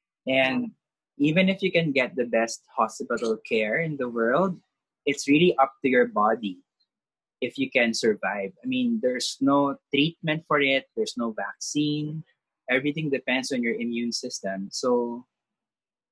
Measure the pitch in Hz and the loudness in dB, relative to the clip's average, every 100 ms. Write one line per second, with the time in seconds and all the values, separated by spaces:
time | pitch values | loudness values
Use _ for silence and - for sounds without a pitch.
0 | _ _ - 131 131 127 120 - _ _ | _ _ -2 2 2 0 -4 -8 _ _
1 | _ - 147 160 190 190 190 170 165 135 | _ 0 2 4 2 2 0 0 2 0
2 | 123 - 120 113 113 - _ - 113 - | 0 -2 0 0 0 -4 _ -2 -2 -2
3 | - 120 113 110 - 117 107 131 165 143 | -6 -4 -2 -4 -2 -2 0 0 -2 -4
4 | 123 117 113 139 190 170 _ _ _ _ | -4 0 2 2 2 -2 _ _ _ _
5 | - 139 - 147 180 - 135 - 135 123 | -4 -2 2 4 6 4 2 2 2 4
6 | 120 107 107 113 104 90 _ _ _ _ | 4 2 2 2 -2 -8 _ _ _ _
7 | _ _ _ - 127 - 135 131 117 110 | _ _ _ -8 -6 -4 0 2 2 2
8 | 113 104 95 101 98 - 127 127 123 113 | 0 0 -2 -4 -6 -8 -4 -2 0 0
9 | 123 127 - - 135 143 139 135 _ 143 | 0 -2 -4 -2 2 4 2 -2 _ 0
10 | 151 - 160 160 - 151 139 135 - - | 0 0 -4 -4 0 2 2 2 -2 -4
11 | 107 - 117 107 101 - - 151 151 147 | -4 -2 -4 -4 -8 -8 -6 -2 -2 -2
12 | 151 156 - _ _ _ - 127 143 147 | -4 -8 -12 _ _ _ -4 -2 -2 -4
13 | 156 131 - 127 127 131 120 110 117 117 | -2 -2 -2 -4 -2 -2 -2 -2 -4 -4
14 | 120 113 127 - 98 95 98 - 131 123 | -4 -4 -8 -8 -8 -6 -8 -4 0 0
15 | 120 120 123 _ _ _ _ _ _ _ | -2 -8 -14 _ _ _ _ _ _ _
16 | _ | _